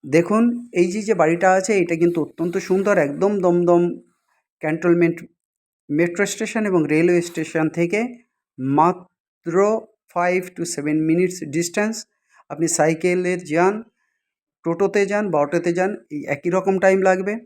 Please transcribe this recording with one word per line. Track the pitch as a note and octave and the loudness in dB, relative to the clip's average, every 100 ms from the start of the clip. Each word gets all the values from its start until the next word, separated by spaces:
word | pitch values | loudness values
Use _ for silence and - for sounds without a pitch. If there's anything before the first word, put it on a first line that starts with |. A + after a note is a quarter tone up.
| C#3 | 2
দেখুন, | D3+ E3+ G#3+ A#3+ A#3 - | 2 2 2 2 -2 -6
এই | F3+ F3 | -2 0
যে, | G3+ | 0
যে | G#3 | -2
বাড়িটা | G3+ D#3+ E3+ F#3+ | 2 2 4 4
আছে, | F#3+ F#3 G3+ | 2 2 0
এটা | F3 E3 | 0 0
কিন্তু | F3 E3+ | 0 0
অত্যন্ত | D3 - E3+ F#3 | -6 -6 -4 -4
সুন্দর, | - F#3+ G3 F#3+ | -2 0 2 2
একদম | C#3+ C#3+ F#3+ G#3 | 2 0 0 2
দমদম | F3+ F3 F3 F3 F3 - _ _ _ _ _ _ | 2 2 4 4 2 -4 _ _ _ _ _ _
ক্যান্টনমেন্ট | D#3 E3 F3 E3+ E3+ E3+ - _ _ _ _ _ - | -6 -2 2 4 2 0 -12 _ _ _ _ _ -4
মেট্রো | D3 E3+ E3+ G3 | 0 0 0 -4
স্টেশন | - A3 - G#3+ | -4 -6 -4 0
এবং | F#3 D3 | 0 2
রেলওয়ে | D3+ F3 F3 | 2 4 2
স্টেশন | F3 - D#3 E3 D#3 | -2 -8 -6 -4 -4
থেকে | D#3+ E3+ G3+ B3 B3 _ _ _ - | -2 -2 -2 -4 -8 _ _ _ -10
মাত্র | C3 D3 E3 F3+ - _ _ _ E3+ F3 G3+ A3 - _ _ F3 | -2 2 2 0 -10 _ _ _ -4 0 2 0 -6 _ _ -4
five | F3 F#3 | -2 -2
to | F3+ - E3+ - | -4 -10 -8 -6
seven | D3 D#3 D#3+ | -2 -2 0
minutes | E3 F#3 F3+ D3+ | 2 0 -4 -6
distance। | D3 E3+ - G#3+ A3 - _ _ _ _ | -4 -4 -2 -4 -6 -14 _ _ _ _
আপনি | D3+ E3 | -4 -2
সাইকেলে | - D#3 D#3+ F3+ F3+ F3+ F3+ | 2 2 2 0 0 -2 -4
যান, | D3 D3+ F#3 G#3+ - _ _ _ _ _ _ _ | -4 0 2 0 -12 _ _ _ _ _ _ _
টোটোতে | E3 E3+ G3 G3+ G3 | -6 -2 0 0 0
যান | G#3 G#3 | -2 -2
বা | D#3 | 0
অটোতে | D3 E3+ E3+ | 0 0 -2
যান, | F3 F#3 G#3 _ | 0 -2 -4 _
এই | D3+ C#3+ | -12 -6
একই | C#3+ F3 | -4 -2
রকম | F#3 F#3 F#3+ | 0 0 2
টাইম | F#3+ F#3+ | 4 4
লাগবে। | F#3+ F#3 F#3+ A3+ | 2 2 -2 -8